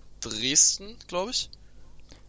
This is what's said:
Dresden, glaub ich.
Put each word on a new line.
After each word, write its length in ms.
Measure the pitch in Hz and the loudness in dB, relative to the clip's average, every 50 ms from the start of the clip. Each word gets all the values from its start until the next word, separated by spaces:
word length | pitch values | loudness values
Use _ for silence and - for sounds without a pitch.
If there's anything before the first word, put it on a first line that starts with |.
| - - - - | -6 -18 -12 -10
Dresden, 760 | - 117 110 107 110 120 143 151 - - - - 196 208 233 - - - | -8 -6 -4 -2 0 4 6 8 6 6 6 2 -6 -12 -14 -16 -14 -4
glaub 220 | - 175 190 233 | -2 -2 -2 0
ich. 200 | 262 - - - - - - - - - - - - - - - - - - | -2 -4 -4 -4 -10 -18 -20 -20 -18 -18 -18 -18 -16 -18 -18 -18 -18 -18 -12